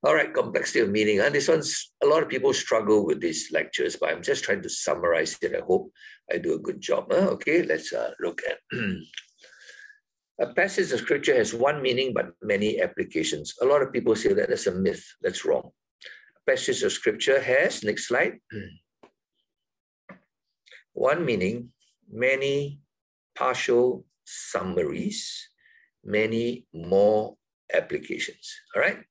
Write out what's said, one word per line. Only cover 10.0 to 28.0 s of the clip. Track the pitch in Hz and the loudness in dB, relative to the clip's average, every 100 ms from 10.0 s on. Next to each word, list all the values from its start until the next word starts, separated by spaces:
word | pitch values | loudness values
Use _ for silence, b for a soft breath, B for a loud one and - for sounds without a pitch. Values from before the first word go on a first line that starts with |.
| B _ _ - | B _ _ -4
a | - | -2
passage | - 190 190 165 | 0 0 0 0
of | 123 | -2
scripture | - 147 - 127 | 0 0 4 4
has | 104 | 2
one | 117 135 151 | 2 0 2
meaning | 131 123 131 | 0 0 0
but | 120 - - | -2 -4 -8
many | 104 101 104 - | -2 0 2 0
applications. | 87 - 95 - - - - - | -2 -2 -4 -2 -2 -4 -8 0
A | |
lot | 127 143 | 2 4
of | 127 | 2
people | 123 113 110 | 0 2 2
say | - | 4
that | 98 - | 2 2
that's | - - | 0 0
a | |
myth. | 90 95 - - - | 0 0 -2 -10 -6
That's | - 92 | -4 -4
wrong. | - - - _ _ _ B B B B | 0 0 -2 _ _ _ B B B B
A | - | -2
passage | 127 - 127 | 0 0 0
of | 131 | -2
scripture | - - 104 - 135 | 0 -2 0 2 2
has, | 123 131 175 - | 4 2 2 0
next | 107 - - | -4 -4 -2
slide, | 120 185 - _ | 0 0 -4 _
<clears throat> | 107 92 85 _ _ - _ _ _ _ _ _ _ _ _ _ - _ _ _ _ _ B B | -14 -14 -18 _ _ -20 _ _ _ _ _ _ _ _ _ _ -20 _ _ _ _ _ B B
one | - 127 160 | -2 0 2
meaning, | 156 107 92 117 123 _ _ _ _ | 0 0 0 -2 -10 _ _ _ _
many | 107 127 135 139 139 143 143 _ _ _ _ _ - | -2 0 2 0 0 -2 -8 _ _ _ _ _ -4
partial | 127 123 - 120 123 123 - _ | -2 0 2 4 4 0 -10 _
summaries, | - - - 92 92 87 76 73 208 208 - - - b b b b _ | -18 -14 -6 -4 -2 -2 -2 -2 -4 -6 -10 -12 -16 b b b b _
many | 101 104 110 113 120 120 _ | -4 0 0 0 -2 -4 _
more | 80 87 95 104 107 107 - _ _ _ | -14 2 4 6 4 0 -10 _ _ _
applications. | 82 - 76 | -2 0 -6